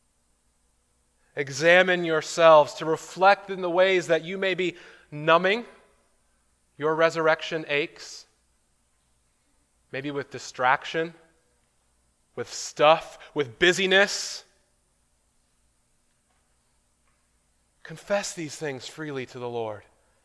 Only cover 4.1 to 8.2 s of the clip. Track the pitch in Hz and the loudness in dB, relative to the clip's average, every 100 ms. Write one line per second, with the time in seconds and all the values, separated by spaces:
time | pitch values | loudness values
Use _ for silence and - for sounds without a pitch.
4.1 | 160 160 190 190 180 180 - - - _ | -2 -2 -6 -4 -2 -4 -6 -14 -20 _
5.1 | 147 156 165 185 220 233 - _ _ _ | -4 2 4 4 -2 -6 -18 _ _ _
6.1 | _ _ _ _ _ _ - 147 160 165 | _ _ _ _ _ _ -6 -2 2 2
7.1 | 165 156 160 - 165 156 143 170 - - | 2 2 0 -2 -8 -4 -4 -4 -8 -20
8.1 | - | -20